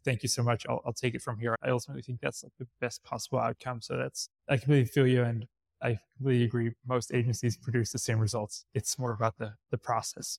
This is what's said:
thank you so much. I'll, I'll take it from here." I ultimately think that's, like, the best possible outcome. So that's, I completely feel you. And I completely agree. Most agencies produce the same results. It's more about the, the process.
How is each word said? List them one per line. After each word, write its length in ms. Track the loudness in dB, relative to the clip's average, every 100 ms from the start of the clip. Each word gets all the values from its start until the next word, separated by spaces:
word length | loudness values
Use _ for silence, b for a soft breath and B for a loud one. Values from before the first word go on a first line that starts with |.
thank 180 | -4 -2
you 60 | -2
so 140 | 0
much. 220 | 2 2 0
I'll, 140 | -4
I'll 80 | -4
take 220 | -2 -2
it 80 | -2
from 160 | -6 -4
here." 180 | -2 -2
I 80 | 0
ultimately 320 | 0 -2 -10
think 180 | -8 -6
that's, 240 | -4 -6
like, 80 | -12 -14
the 100 | -14 -6
best 220 | -6 -6
possible 360 | -8 -8 -2 0
outcome. 420 | 0 -2 -8 -8
So 160 | -6 -4
that's, 320 | -4 -6 -12 _ 0
I 100 | 0
completely 260 | 6 6
feel 220 | 6 4 4
you. 160 | 6
And 240 | 2 0 -6 _ _ -4
I 140 | -2 -2 _ -4
completely 280 | 2 4
agree. 280 | 4 2 -2 -4 -2
Most 260 | -2 0
agencies 460 | 0 2 2 0 -2
produce 340 | 0 0 0
the 60 | -2
same 200 | 0 2
results. 460 | 2 0 -4 -8 -6
It's 260 | -4 -4 -2
more 140 | -2
about 240 | 0 0 0
the, 180 | -8 -10 -6
the 60 | -6
process. 640 | -2 -2 -4 -8 -10